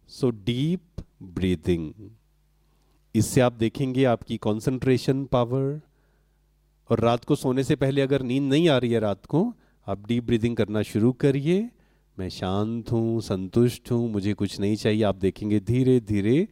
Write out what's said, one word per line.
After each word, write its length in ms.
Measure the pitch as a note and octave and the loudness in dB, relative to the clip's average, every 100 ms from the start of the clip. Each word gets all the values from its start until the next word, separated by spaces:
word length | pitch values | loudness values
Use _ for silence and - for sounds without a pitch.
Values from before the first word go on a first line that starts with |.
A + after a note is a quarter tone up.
| _ | _
So, 240 | - C3 A2 F#2+ | -4 -4 -2 -4
deep 360 | B2 D3+ F3+ _ - - - | -2 -2 -4 _ -18 -18 -20
breathing, 720 | F#2+ F2 F#2 E2+ F#2+ E2+ D#2 G#2+ G2+ - _ _ _ _ _ _ _ _ _ A2 | -12 -2 0 0 0 -2 -2 -12 -20 -20 _ _ _ _ _ _ _ _ _ 0
इससे 260 | G#2+ C3+ | 2 4
आप 120 | B2 | 2
देखेंगे 500 | A#2 A2+ - C3 B2+ | 2 -4 -2 -4 2
आपकी 340 | C3 A2+ - A2+ | 2 2 -4 -6
concentration 880 | A2+ G#2+ C3+ B2+ C3 B2+ - C3+ C#3 | -4 -2 -2 -2 0 0 2 -2 0
power। 560 | B2+ A#2 C3 C3+ D3+ - _ _ _ _ _ _ _ _ _ - | 0 0 -2 -2 -6 -12 _ _ _ _ _ _ _ _ _ -4
और 100 | A2+ | 0
रात 260 | A#2 A#2+ - | 2 0 0
को 100 | D3 | -2
सोने 280 | C3+ B2+ | 0 0
से 120 | C3+ C#3 | 0 0
पहले 260 | C3+ C#3 | 0 0
अगर 200 | C3+ C#3 | 0 0
नींद 220 | B2+ C3+ | 0 -2
नहीं 260 | C#3 C#3+ E3+ | 2 2 4
आ 80 | B2+ | 2
रही 140 | B2 | 2
है 80 | A#2 | 0
रात 260 | G#2+ G2 - | 0 -4 -2
को, 280 | D3 A#3 - _ _ - | -2 -2 -6 _ _ -10
आप 180 | G2 G#2 | -8 -2
deep 180 | A#2+ | -2
breathing 340 | A#2 A#2+ A#2 A#2 | 0 0 2 0
करना 240 | G2+ G#2+ | 0 0
शुरू 300 | G2+ G#2+ A#2 | -2 2 2
करिए। 600 | B2+ C#3+ C#3 C#3+ F#3 A#3 _ _ _ _ - | 2 0 2 0 0 -2 _ _ _ _ -10
"मैं 100 | F#2 | -10
शांत 600 | - F#2 G2 G#2+ A#2 G#2+ | -6 -2 0 -2 -4 -4
हूँ, 300 | A#2 A2+ A2+ | -2 0 -2
संतुष्ट 680 | - F#2+ F#2 A#2 A#2+ - - | -2 -4 0 2 2 2 -4
हूँ, 200 | A#2+ A#2+ | -2 -2
मुझे 220 | G#2 G2 | -2 -2
कुछ 260 | G2+ G2+ - | -2 -4 -2
नहीं 160 | G2+ G#2+ | -2 0
चाहिए।" 280 | A#2 G#2+ | 0 2
आप 120 | G#2 G2 | 0 0
देखेंगे 440 | F#2+ - G#2+ G#2 | -2 -2 -2 0
धीरे 400 | F#2+ B2 B2+ B2+ | 0 2 4 2
धीरे 480 | G#2 G#2 G2+ C#3 G#3+ | 2 0 2 2 0